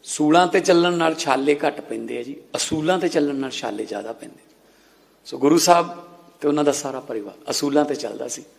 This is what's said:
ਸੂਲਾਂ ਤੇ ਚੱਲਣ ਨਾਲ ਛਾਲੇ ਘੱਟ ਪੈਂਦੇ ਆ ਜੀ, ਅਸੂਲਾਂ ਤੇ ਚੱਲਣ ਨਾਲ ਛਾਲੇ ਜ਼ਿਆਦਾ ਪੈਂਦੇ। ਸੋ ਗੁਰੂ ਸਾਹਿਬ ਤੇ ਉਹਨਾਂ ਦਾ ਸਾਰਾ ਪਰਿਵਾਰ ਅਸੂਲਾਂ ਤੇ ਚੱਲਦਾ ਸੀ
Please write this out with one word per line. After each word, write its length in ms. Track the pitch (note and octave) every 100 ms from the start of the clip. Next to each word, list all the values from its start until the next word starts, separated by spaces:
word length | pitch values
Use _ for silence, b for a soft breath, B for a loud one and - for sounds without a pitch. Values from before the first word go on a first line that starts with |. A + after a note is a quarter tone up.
ਸੂਲਾਂ 440 | - - D3+ E3 F3+
ਤੇ 120 | F#3+
ਚੱਲਣ 340 | F3 E3+ F3
ਨਾਲ 220 | F3 E3 D#3+
ਛਾਲੇ 440 | D3 C3 C#3 C#3+ D3+
ਘੱਟ 140 | -
ਪੈਂਦੇ 360 | - A2+ A#2 A#2+
ਆ 60 |
ਜੀ, 120 | A#2+ C#3+ - -
ਅਸੂਲਾਂ 440 | - D#3+ D#3 F#3
ਤੇ 80 | F3
ਚੱਲਣ 280 | E3 D3 C#3
ਨਾਲ 140 | C3+
ਛਾਲੇ 360 | - B2 G#2 G#2+
ਜ਼ਿਆਦਾ 280 | G2+ G#2+
ਪੈਂਦੇ। 420 | A#2 A2+ - _ _ b b b b b b -
ਸੋ 120 | C3+
ਗੁਰੂ 200 | C#3 E3
ਸਾਹਿਬ 300 | F3+ E3+ E3+ - - - - _
ਤੇ 60 | D3
ਉਹਨਾਂ 160 | D3
ਦਾ 80 | D3
ਸਾਰਾ 280 | C#3 C#3 B2+
ਪਰਿਵਾਰ 520 | - A2+ G2+ F#2+ -
ਅਸੂਲਾਂ 340 | - C#3+ C#3+ C#3+
ਤੇ 100 | C3+
ਚੱਲਦਾ 320 | A2 G#2+ A#2+
ਸੀ 160 | - -